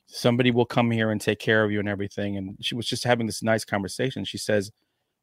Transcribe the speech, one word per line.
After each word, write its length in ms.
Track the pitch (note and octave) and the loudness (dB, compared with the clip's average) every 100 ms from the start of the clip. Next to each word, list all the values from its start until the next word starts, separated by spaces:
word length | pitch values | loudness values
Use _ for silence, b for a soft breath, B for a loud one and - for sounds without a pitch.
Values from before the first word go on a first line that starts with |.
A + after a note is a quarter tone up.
| _ | _
somebody 440 | - B2+ A#2+ B2+ | 0 2 4 4
will 120 | A#2+ A#2 | 4 2
come 240 | - A#2 | 2 2
here 200 | A#2 A2 | 2 0
and 100 | G#2 | 0
take 180 | - G#2+ | 0 -2
care 240 | - A2 | 2 4
of 80 | G#2+ | 4
you 80 | G#2 | 0
and 80 | G2+ | -2
everything." 480 | G2 G2+ - G2+ G2+ | -4 -6 -4 -4 -4
And 200 | F#2+ G#2 | -8 -8
she 100 | - B2+ | -6 -6
was 100 | A2 | -4
just 180 | B2 | -4
having 220 | B2 A#2+ A2+ | 0 2 2
this 160 | G2 | -2
nice 220 | A2+ A2 | 0 0
conversation. 600 | - G#2 G2 - C3 - | 0 -4 -4 -4 -4 -4
She 140 | G2 G2+ | -8 -8
says, 320 | - G#2+ G2+ - _ _ _ _ | 0 0 0 -10 _ _ _ _